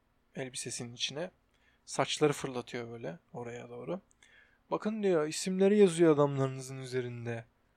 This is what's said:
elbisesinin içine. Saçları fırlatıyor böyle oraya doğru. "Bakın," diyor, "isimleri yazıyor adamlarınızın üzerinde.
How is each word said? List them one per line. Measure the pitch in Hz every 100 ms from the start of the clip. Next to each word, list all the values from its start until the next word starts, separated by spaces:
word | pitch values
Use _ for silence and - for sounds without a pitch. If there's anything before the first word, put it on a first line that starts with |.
| _ _ _
elbisesinin | - 131 127 123 - 120
içine. | 120 - 135 180 - _ _ _ _ -
Saçları | - 135 - 151
fırlatıyor | 139 139 123 - 123 117
böyle | 117 135 170 _
oraya | 123 120 120 120
doğru. | 120 123 185 - _ _ _ _ _ _
"Bakın," | 165 214 220
diyor, | 202 170 151
"isimleri | - 190 185 196 208
yazıyor | 196 160 165
adamlarınızın | 143 143 139 135 131 131 135
üzerinde. | 127 127 123 120 117 117 113 _ _